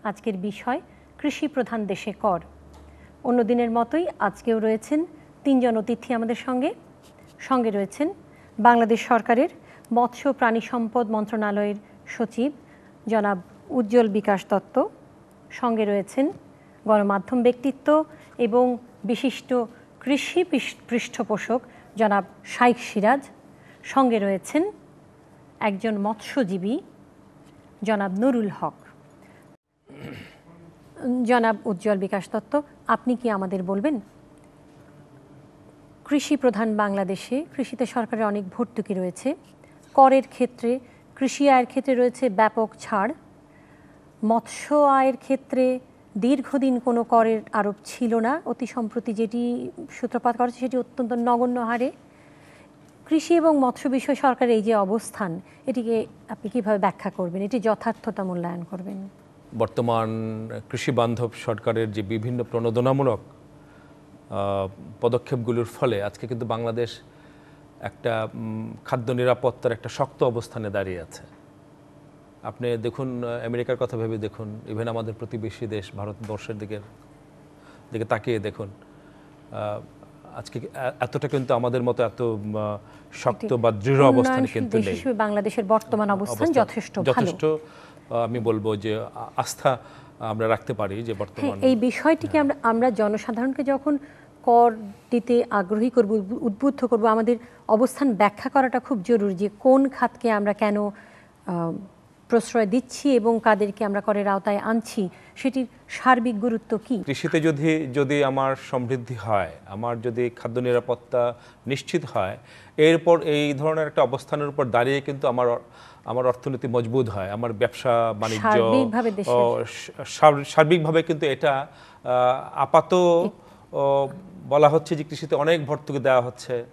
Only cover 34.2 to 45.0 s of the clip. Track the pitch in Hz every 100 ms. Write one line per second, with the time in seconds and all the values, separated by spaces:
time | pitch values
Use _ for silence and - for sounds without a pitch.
34.2 | - - - - - - - - - -
35.2 | - - - - - - - - - 285
36.2 | - 294 254 202 220 214 208 196 190 190
37.2 | - 254 330 - 240 233 247 254 220 220
38.2 | 214 208 185 - 240 - - 185 180 175
39.2 | 262 339 - - - - - - 262 269
40.2 | 262 - 247 - 233 262 - - - -
41.2 | 262 - 285 262 247 269 262 247 247 247
42.2 | 254 190 214 226 220 - - 208 214 320
43.2 | - - - - - - - - - -
44.2 | 214 226 - - - 294 285 269